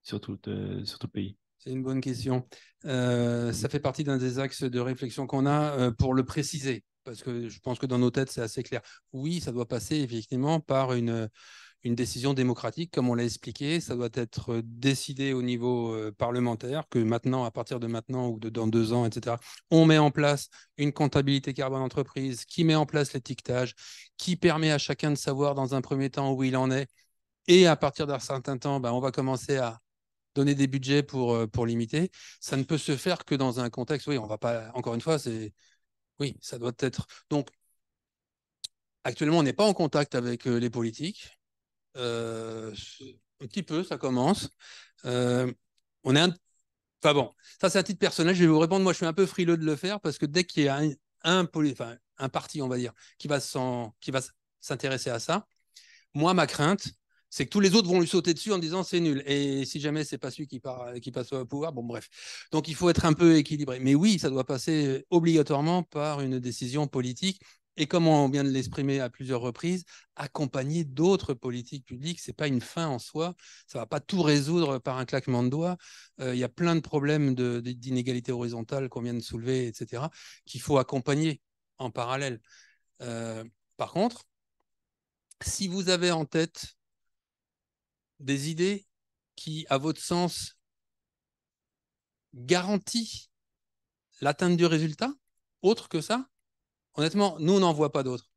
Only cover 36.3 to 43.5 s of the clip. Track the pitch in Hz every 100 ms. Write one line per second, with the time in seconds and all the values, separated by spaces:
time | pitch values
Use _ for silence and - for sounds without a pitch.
36.3 | - - 127 120 120 131 - - - _
37.3 | 147 - _ _ _ _ _ _ _ _
38.3 | _ _ _ - _ _ _ 131 120 151
39.3 | 170 143 123 208 185 160 151 143 131 120
40.3 | 120 131 120 120 120 113 110 156 214 -
41.3 | _ _ _ _ _ _ 135 123 117 117
42.3 | 113 113 113 110 104 - - 131 127 _
43.3 | _ 139